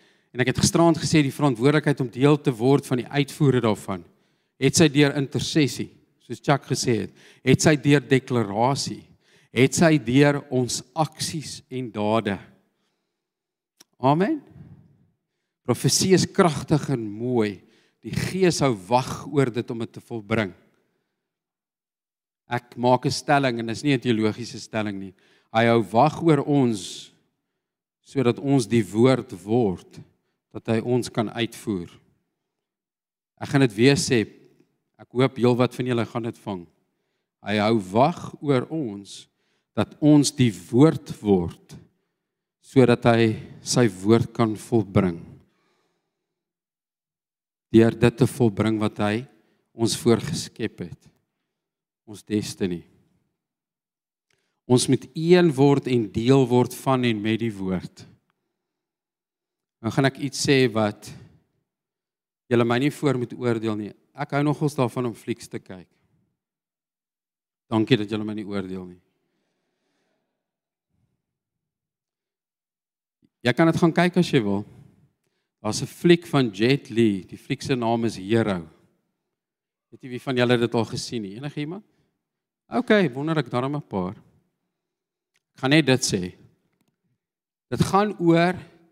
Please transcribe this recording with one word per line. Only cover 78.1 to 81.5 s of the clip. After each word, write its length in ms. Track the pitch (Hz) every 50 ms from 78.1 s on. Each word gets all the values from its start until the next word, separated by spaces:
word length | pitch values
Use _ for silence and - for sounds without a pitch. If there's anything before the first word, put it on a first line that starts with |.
| 98
Hero. 480 | 92 92 98 113 113 110 107 95 87 80 78 _ _ _ _ _ _ _ _ _ _ _ _ _ _ _ _ _ _ _ _ _ _ _ _
Weet 120 | - - -
jy 60 | 131
wie 120 | 123 123
van 140 | - 143 127
julle 220 | 123 123 120 123
dit 180 | 117 120 113 -
al 100 | 120 110
gesien 380 | - - - - - 131 117 104
het? 100 | 95 98
Enige 260 | 117 143 147